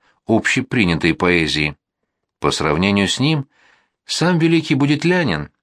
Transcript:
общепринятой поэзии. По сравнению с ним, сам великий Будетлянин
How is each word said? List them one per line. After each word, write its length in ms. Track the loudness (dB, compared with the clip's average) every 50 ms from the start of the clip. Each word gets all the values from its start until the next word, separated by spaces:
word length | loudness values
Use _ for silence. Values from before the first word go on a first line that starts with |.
| _ _ _ _ _
общепринятой 880 | 0 0 0 0 0 -2 -2 -2 -2 0 0 2 2 0 0 0 0 0
поэзии. 640 | 0 0 2 2 2 0 0 -2 -2 -4 -4 -6 _ _ _ _ _ _ _ _ _ _ _ _ -6
По 120 | -4 -4
сравнению 580 | -2 -2 -2 -2 0 0 0 0 0 0 0 -2
с 100 | -2 -2
ним, 280 | 0 0 0 -2 -4 -8 _ _ _ _ _ _ _ _ _ _ _
сам 340 | -8 -6 -2 0 0 2 2
великий 360 | 2 2 2 2 0 0 0
Будетлянин 760 | 0 2 2 0 0 0 0 0 0 0 0 -2 -4 -6 -8 _ _